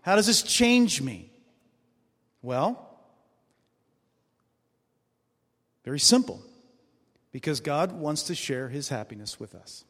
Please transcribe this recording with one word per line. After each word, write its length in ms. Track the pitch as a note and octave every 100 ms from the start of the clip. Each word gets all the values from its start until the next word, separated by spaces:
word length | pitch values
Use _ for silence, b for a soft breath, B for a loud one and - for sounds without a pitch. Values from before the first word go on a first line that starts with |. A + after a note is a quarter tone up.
How 140 | F3+ G3+
does 100 | G#3
this 160 | G#3+
change 600 | - - A#3+ B3 A#3 -
me? 280 | C3 F#2+ - _ _ _ _ _ _ _ _ _ _ _
Well, 580 | B2 B2+ F3 B3 - - _ _ _ _ _ _ _ _ _ _ _ _ _ _ _ _ _ _ _ _ _ _ _ _ _ _ _ _
very 160 | - C#3+
simple. 440 | - B3 A#3+ - - _ _ _ _ _ _ _ _
Because 280 | C3 D#3 C#3
God 320 | D3+ D3 F#3
wants 300 | E3+ D3+ D3+
to 100 | -
share 340 | E3+ - B2+ C3
his 220 | C#3 C#3
happiness 500 | B2 G#2+ G#2+ G#2 -
with 140 | G#2+
us. 300 | F2+ - -